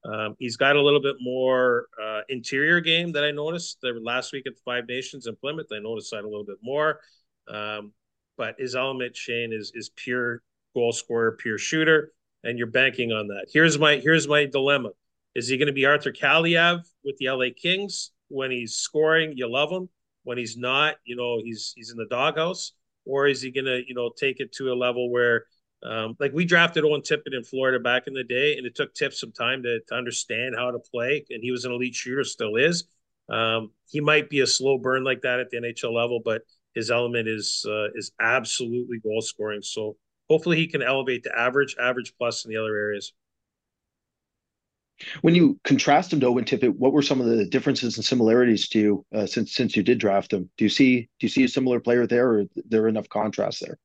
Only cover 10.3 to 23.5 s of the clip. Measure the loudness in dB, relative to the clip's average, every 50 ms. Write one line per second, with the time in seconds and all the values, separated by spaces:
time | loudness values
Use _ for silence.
10.3 | -4 -8 _ _ _ _ _ _ _ 0 0 0 0 -2 -4 _ 0 2 2 0
11.3 | 0 -2 -6 -6 -4 -4 -4 -2 0 2 4 6 4 4 4 -2 _ _ _ _
12.3 | _ _ -6 -6 -4 -4 -4 0 2 2 2 2 2 0 -2 -2 -2 -2 -4 -6
13.3 | -8 -10 -12 0 4 6 6 6 6 6 4 4 4 4 4 4 4 4 4 2
14.3 | 2 2 2 2 0 0 2 4 2 2 0 -4 -10 _ _ _ _ _ _ _
15.3 | _ -6 -2 -2 0 2 2 0 2 2 4 4 4 4 2 -4 -4 0 2 4
16.3 | 4 4 4 4 4 4 4 4 2 0 -4 _ _ _ _ -8 -6 _ -2 -2
17.3 | 0 0 -2 -2 -4 _ -2 -2 -2 0 -2 -6 -8 -10 -10 -12 _ _ _ _
18.3 | -6 -6 -4 -4 -4 -6 -8 -8 -6 -8 -8 -4 0 2 2 4 4 2 2 0
19.3 | -4 -6 -6 -2 0 0 0 0 -2 -8 -8 -10 _ _ _ _ _ _ _ -8
20.3 | -6 -6 -6 -8 -8 -8 -4 -2 0 2 0 0 -2 _ _ -12 -8 -6 -4 -4
21.3 | -4 -4 -6 -8 -10 -10 -12 -14 -14 -16 -18 -16 -10 -10 -6 -4 -2 0 0 0
22.3 | 0 0 -2 -2 -4 -8 -12 -14 _ _ _ _ _ _ _ -4 0 2 2 2
23.3 | 2 0 -6 -6